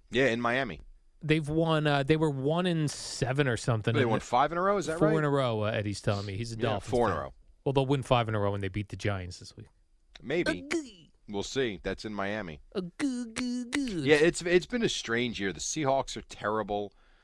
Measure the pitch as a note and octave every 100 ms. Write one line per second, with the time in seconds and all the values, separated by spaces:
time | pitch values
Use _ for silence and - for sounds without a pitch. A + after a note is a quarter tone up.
0 | - A#2 C3 A#2 A#2+ B2 B2+ D#2+ - -
1 | _ _ D3+ D#3 D3 D#3 E3 D#3 D3+ C#3+
2 | C3+ D#3 D#3 C#3 C3+ E3 F3+ E3 D3 -
3 | - - B2 C3 C#3 A2+ - A2+ A2 A#2
4 | B2 G#2+ - A#2+ D3 E3+ F#3+ G3+ D3 D#3+
5 | D#3 D#3 D3 C#3 C3 A2 G#2 A#2 G#2 G2+
6 | - G2+ G2+ G2 A#2 A2 A2+ G#2 - B2
7 | A#2 E2 C#2 - - _ - C3+ C3+ C#3
8 | B2 B2 A2 A2 G2+ G2+ G2 G2+ G#2+ F#2+
9 | G#2 G2 F2+ E2+ - - G#2+ _ _ _
10 | _ - - D#3+ F3 D#4 C#4 E4 C4+ F#3+
11 | D3 _ - G2+ F#2+ C3 B2+ F#2 F#2+ F#2+
12 | A2 G2+ G2 G#2+ F#2+ D2 - G#3+ F3 -
13 | C#4+ B3 A#3+ A3+ B3 B3 A#3+ C4+ C4 F#3
14 | C3+ D3+ E3 - E3+ F3+ E3 B3 A3+ -
15 | - A#2 B2 G2 G2+ D#2 - - C3+ C3+
16 | - - - - G#2 A2 G#2 G#2 G2+ _
17 | _ _